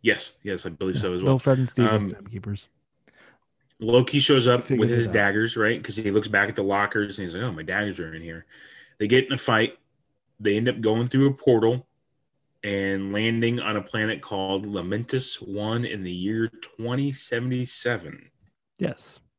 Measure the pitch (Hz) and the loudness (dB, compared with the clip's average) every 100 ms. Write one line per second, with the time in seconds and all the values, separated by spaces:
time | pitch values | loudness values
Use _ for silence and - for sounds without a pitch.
0 | 113 98 - _ 101 92 92 80 95 92 | 2 0 -4 _ -8 -6 -8 -4 -2 -2
1 | 95 90 135 131 143 131 127 - 113 107 | -2 0 2 4 4 2 2 2 4 4
2 | 101 - 104 107 104 101 - _ _ _ | 0 -8 -12 -12 -8 -8 -10 _ _ _
3 | _ _ - _ _ _ _ _ 110 120 | _ _ -20 _ _ _ _ _ 4 6
4 | 127 143 135 139 123 123 - 127 110 120 | 6 2 6 6 6 4 2 2 4 2
5 | 113 107 101 104 110 113 107 117 - 104 | 2 2 4 2 0 2 0 0 -6 -4
6 | 107 101 104 101 101 110 98 98 101 110 | 0 0 2 0 0 0 0 0 0 -2
7 | 104 98 92 85 120 80 80 98 104 90 | -4 -6 -8 -6 -6 -6 -6 -4 -4 -6
8 | 82 80 82 82 - - - - - _ | -10 -10 -14 -14 -18 -20 -20 -20 -20 _
9 | 107 123 131 135 - 110 110 - _ _ | 4 4 4 -4 2 2 2 -4 _ _
10 | _ _ _ _ 104 104 120 120 110 113 | _ _ _ _ 0 2 0 0 0 0
11 | 120 135 139 139 - 110 113 123 - _ | 2 4 2 4 4 6 4 0 -8 _
12 | _ _ _ _ _ _ 101 101 98 98 | _ _ _ _ _ _ -6 -2 -2 -4
13 | 98 104 110 117 117 120 107 107 - 113 | -4 -2 0 0 0 0 -4 -4 -4 -4
14 | 107 107 - 98 95 98 104 98 87 104 | -2 -4 -6 -6 -2 -4 -4 -6 -4 -6
15 | 120 131 131 - - 98 107 117 120 104 | -4 -4 -4 -8 -10 -6 -4 -4 -4 -8
16 | 92 90 95 113 113 - - - 117 127 | -8 -6 -4 -2 -4 -6 -20 -10 -6 -4
17 | 139 135 - 117 123 127 123 - 120 113 | -4 -6 -6 -4 -4 -4 -6 -6 -4 -4
18 | 82 - _ _ _ _ _ _ 175 - | -8 -18 _ _ _ _ _ _ -6 -6
19 | - - _ | -18 -20 _